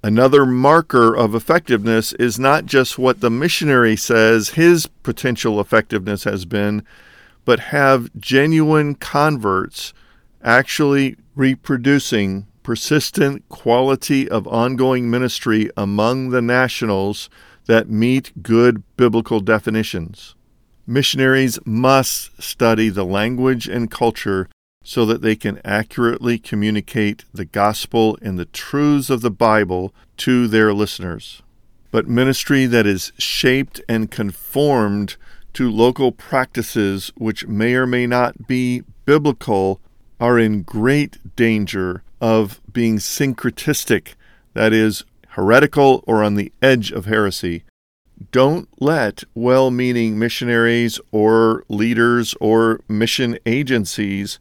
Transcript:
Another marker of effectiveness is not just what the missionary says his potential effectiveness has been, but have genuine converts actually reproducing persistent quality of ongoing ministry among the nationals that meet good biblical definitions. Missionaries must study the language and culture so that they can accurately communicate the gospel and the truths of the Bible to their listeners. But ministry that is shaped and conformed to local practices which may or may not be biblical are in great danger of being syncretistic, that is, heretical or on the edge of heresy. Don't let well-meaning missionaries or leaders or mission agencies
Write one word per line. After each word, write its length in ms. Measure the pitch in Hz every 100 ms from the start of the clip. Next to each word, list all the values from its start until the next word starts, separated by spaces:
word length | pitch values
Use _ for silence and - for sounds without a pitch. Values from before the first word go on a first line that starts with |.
Another 460 | 107 110 131 143 131
marker 680 | 123 139 160 165 127 113 113
of 200 | 113 113
effectiveness 760 | - 156 - 117 107 113 110
is 260 | - 120 110
not 260 | 135 151 139
just 320 | 135 127 -
what 240 | 131 110
the 80 | 120
missionary 680 | 117 160 - 151 127 117 110
says 540 | - 117 110 113 104
his 380 | - 170 170 - _
potential 580 | - 113 131 113 117 104
effectiveness 640 | 98 113 - 107 92 101
has 200 | - 98
been, 400 | 87 107 104 104 - - - _ _ _ -
but 140 | 120
have 500 | - 147 139 135 117 -
genuine 800 | - 135 151 160 151 156 147 143
converts 960 | - 143 151 143 107 95 104 - - _ _ _ _ _
actually 720 | 117 123 131 - 147 139 135 - _ 143
reproducing 1120 | 131 135 - 131 127 143 - 113 98 95 101 _
persistent 840 | - 113 - - - - 139 139 _
quality 800 | - 117 120 135 135 - 139 -
of 200 | 107 95
ongoing 600 | 117 123 127 127 127 120
ministry 640 | 123 127 - 127 110 107 -
among 540 | 101 101 113 131 131
the 100 | 123
nationals 880 | 120 123 127 - 113 98 98 107 - _ - _ -
that 220 | 113 107
meet 520 | 110 117 131 - -
good 400 | 82 113 123 110 - -
biblical 420 | 123 113 110 113
definitions. 960 | 98 110 113 110 107 92 82 101 - _ _ _ _ _ -
Missionaries 720 | 123 135 131 131 135 131 - -
must 760 | 110 131 135 135 - - -
study 460 | - - 117 110 110
the 160 | 95 92
language 640 | 98 110 123 131 123 -
and 200 | 120 117
culture 600 | - 117 - - 95 92 _ _ _
so 220 | - - 110
that 160 | 113
they 120 | 113
can 280 | 110 110 80
accurately 720 | - 104 110 - 117 - 120 117
communicate 880 | - 104 107 107 - 110 104 107 -
the 120 | 101 87
gospel 720 | 104 104 107 - 117 110 -
and 160 | 107 92
the 60 |
truths 680 | 85 - - 143 147 143 131
of 120 | 127
the 100 | 117
Bible 640 | 95 117 107 95 90 95 _ _ -
to 280 | - 123 120
their 280 | 110 110
listeners. 680 | 101 104 - 92 82 - - _ _ _ _ _
But 200 | 120 -
ministry 560 | 120 131 131 - 139 131
that 200 | 117 104
is 280 | 95 - _
shaped 600 | - - 131 131 - - -
and 240 | 113 110
conformed 1040 | - 101 - - 139 147 131 104 101 101 - - - -
to 180 | - 127
local 400 | 107 120 127 127
practices 1040 | - - 135 127 - 110 113 98 98 - -
which 320 | 110 104 -
may 280 | 104 113 127
or 120 | 127
may 180 | 123 123
not 400 | 123 120 - 113
be 380 | 127 123 123 - - -
biblical 720 | 151 147 123 - 101 95 98 - _ _ -
are 180 | 120 120
in 260 | 110 104
great 720 | 82 110 120 147 147 - 95 -
danger 640 | 117 110 98 98 92 90 - -
of 400 | 117 110 101 - -
being 240 | - 117 107
syncretistic, 1200 | - - 139 123 123 - - 143 - 98 - - _ _ _
that 200 | - 110
is, 320 | 110 110 - - _ _
heretical 760 | - 95 123 151 147 135 127 -
or 160 | 110
on 140 | 107 104
the 160 | 98 _
edge 300 | 131 127 98
of 140 | - 95
heresy. 580 | 110 101 - 90 85 _ _ _ _ _ _ 101
Don't 380 | 127 135 165 - _
let 440 | 139 160 107 - -
well-meaning 840 | 113 120 131 131 123 127 120 113 107
missionaries 840 | 117 - 120 117 117 117 120 - -
or 540 | 107 107 113 113 110 -
leaders 680 | 104 117 120 120 120 113 -
or 400 | 107 113 113 113 -
mission 500 | 107 117 - 123 117 117
agencies 920 | 123 139 123 95 - 104 98 98 -